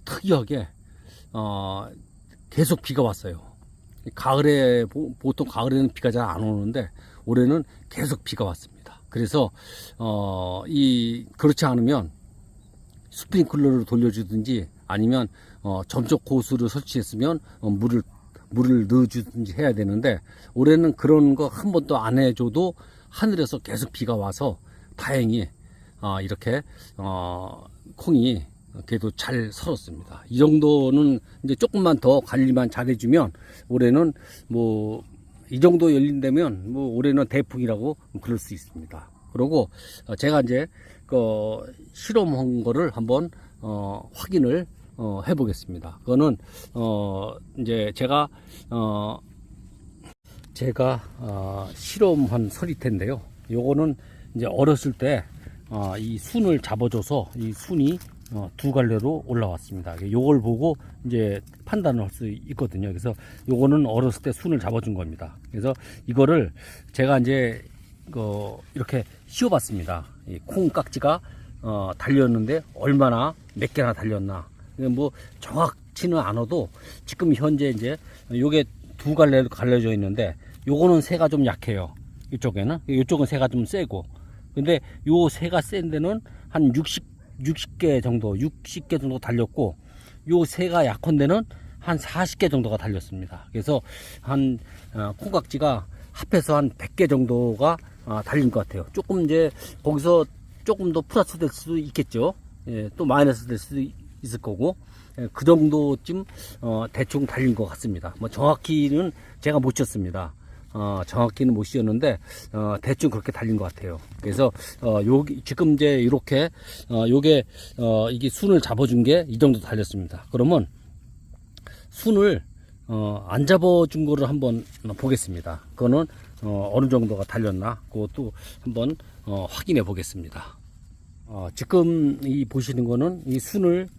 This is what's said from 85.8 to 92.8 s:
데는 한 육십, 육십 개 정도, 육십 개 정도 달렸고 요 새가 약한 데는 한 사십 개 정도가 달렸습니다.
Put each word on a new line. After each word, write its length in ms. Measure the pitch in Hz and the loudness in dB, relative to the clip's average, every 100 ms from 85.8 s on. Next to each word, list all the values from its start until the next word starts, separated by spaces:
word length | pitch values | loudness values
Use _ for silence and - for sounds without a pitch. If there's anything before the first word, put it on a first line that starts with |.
| 165 | -4
데는 300 | 156 170 220 - - - | -2 -2 -4 -8 -18 -6
한 260 | 160 143 | 2 4
육십, 300 | 123 156 - - - - - | 4 -2 -6 -10 -20 -20 -8
육십 340 | 135 156 - - | -4 -4 -8 -2
개 220 | 170 135 | 2 2
정도, 380 | 120 117 107 98 | 2 -2 -2 -2
육십 500 | 147 - - - - | -4 -6 -14 -14 -6
개 100 | 156 | -4
정도 200 | 135 127 | -2 -6
달렸고 580 | - 120 113 - 110 82 - - - - 147 | -4 -2 -2 0 -2 -4 -16 -20 -20 -16 0
요 140 | 170 | 2
새가 420 | 165 - 180 175 139 | 2 -2 0 2 2
약한 300 | 101 165 151 | 0 0 2
데는 280 | 139 196 226 - - - | 4 2 0 -10 -20 -10
한 200 | - 160 | -4 -4
사십 400 | - 160 185 - | -4 -4 -4 0
개 100 | 180 | 0
정도가 280 | 139 113 | 0 0
달렸습니다. 720 | 107 | -2